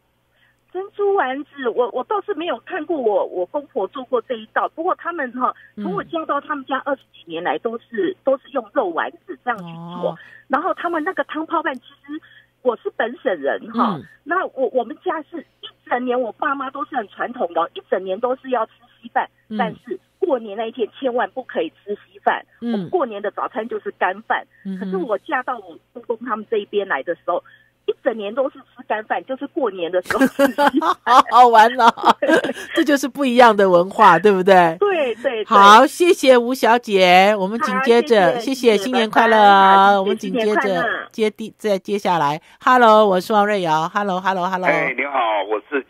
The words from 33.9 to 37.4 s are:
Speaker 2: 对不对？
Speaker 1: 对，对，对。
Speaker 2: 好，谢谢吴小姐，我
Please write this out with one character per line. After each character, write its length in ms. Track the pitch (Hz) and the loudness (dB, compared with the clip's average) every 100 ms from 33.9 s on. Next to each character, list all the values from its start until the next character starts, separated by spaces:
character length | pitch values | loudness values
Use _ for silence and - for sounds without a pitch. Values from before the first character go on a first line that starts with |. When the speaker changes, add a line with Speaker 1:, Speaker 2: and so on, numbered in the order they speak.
| - 202 165 | 4 6 6
Speaker 2:
对 140 | 208 | 4
不 100 | 185 | 4
对？ 360 | 185 185 170 165 | 6 6 6 2
Speaker 1:
对， 340 | 403 349 254 220 | -2 0 -2 -4
对， 280 | 240 226 | -6 -6
对。 20 | 202 | 2
Speaker 2:
好， 400 | 208 202 220 269 | 6 10 8 6
谢 280 | - 349 | 2 2
谢 240 | - 269 247 | 4 4 4
吴 160 | 240 | 2
小 240 | 262 226 240 | 0 2 2
姐， 580 | 233 190 180 180 196 | 2 2 6 6 6
我 80 | 214 | 2